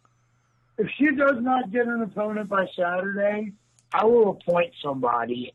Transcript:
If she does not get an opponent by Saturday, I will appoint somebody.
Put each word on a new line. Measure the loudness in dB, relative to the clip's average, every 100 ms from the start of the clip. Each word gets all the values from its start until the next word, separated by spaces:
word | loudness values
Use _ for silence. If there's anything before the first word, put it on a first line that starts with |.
| _ _ _ _ _ _ _ -4
If | -4 0
she | 2
does | 4 2 2
not | 0 0 0
get | -2 -2
an | -2
opponent | -4 -4 -4 -4 -2
by | -2 -2 -2
Saturday, | -2 -2 -4 -2 0 -2 -6 -12 _ _ _
I | 0
will | 4 6 4
appoint | 2 0 0 0 -4
somebody. | -6 -2 0 0 -2 -4 -8